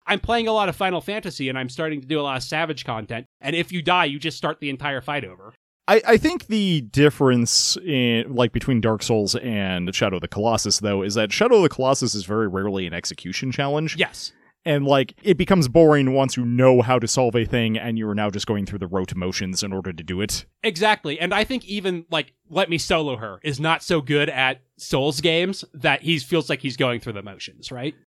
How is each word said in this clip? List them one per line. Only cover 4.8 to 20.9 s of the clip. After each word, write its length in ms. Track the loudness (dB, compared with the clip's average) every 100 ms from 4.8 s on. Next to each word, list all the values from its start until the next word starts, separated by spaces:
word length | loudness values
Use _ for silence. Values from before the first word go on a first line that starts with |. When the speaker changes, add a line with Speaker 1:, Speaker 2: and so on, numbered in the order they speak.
| -6 -6
Speaker 1:
fight 240 | -6 -6
over. 300 | -8 -14 -20 -20 _ _ 2
Speaker 2:
I, 140 | 4 6
I 100 | 4
think 300 | 4 -2 -2
the 340 | 0 2 2
difference 960 | 0 4 4 6 4 4 2 0 0 -2
in, 560 | -2 0 2 0 0
like, 180 | 0 0
between 300 | 0 0 2
Dark 220 | 2 0
Souls 320 | 0 0 0 -2
and 580 | -4 -2 -2 -2 -4
Shadow 220 | -2 -2 -2
of 60 |
the 60 | -4
Colossus, 520 | -2 0 0 0 -2
though, 240 | 0 -2
is 100 | 0
that 180 | -2 -2
Shadow 260 | 2 4 6
of 40 |
the 80 | 4
Colossus 460 | 2 0 2 0 -4
is 100 | -2
very 220 | -2 0
rarely 400 | -2 -2 -2 -4
an 60 | -6
execution 560 | -8 -10 -10 -6 -4
challenge. 440 | -4 -2 -2 -2 -4
Speaker 1:
Yes. 360 | -6 -6 -14 -16 _ _ -2
Speaker 2:
And, 160 | 0 4
like, 280 | 2 2 -2
it 160 | 2 2
becomes 300 | 4 4 6
boring 460 | 8 8 8 4
once 220 | 2 2 0
you 60 |
know 380 | 0 6 8 8
how 160 | 6 2
to 100 | 2
solve 280 | 2 2 2
a 100 | 0
thing 320 | 0 0 -2
and 220 | -2 -4
you 100 | -2
are 60 | -2
now 160 | -2
just 160 | -2 -2
going 180 | -2 -2
through 140 | -6
the 80 | -4
rote 260 | -4 -4 -4
motions 460 | -4 -4 -4 -4
in 100 | -4
order 220 | -6 -6
to 100 | -10
do 180 | -8 -4
it. 240 | -4 -6 -10 _
Speaker 1:
Exactly. 560 | -6 0 0